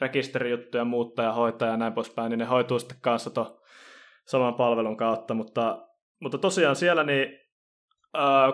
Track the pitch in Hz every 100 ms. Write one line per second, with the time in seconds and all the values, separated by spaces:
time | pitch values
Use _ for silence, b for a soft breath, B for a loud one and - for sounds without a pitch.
0 | 131 135 131 127 120 120 - 120 120 120
1 | 117 - 113 117 117 113 117 113 113 113
2 | 113 - 117 117 117 127 123 123 - -
3 | 127 117 120 - 107 - B B B B
4 | B B - 135 123 120 120 117 110 107
5 | 113 110 - 113 110 - 113 - - _
6 | _ _ 139 135 190 185 156 135 175 170
7 | 147 139 135 - _ _ _ _ _ _
8 | _ 156 143 139 135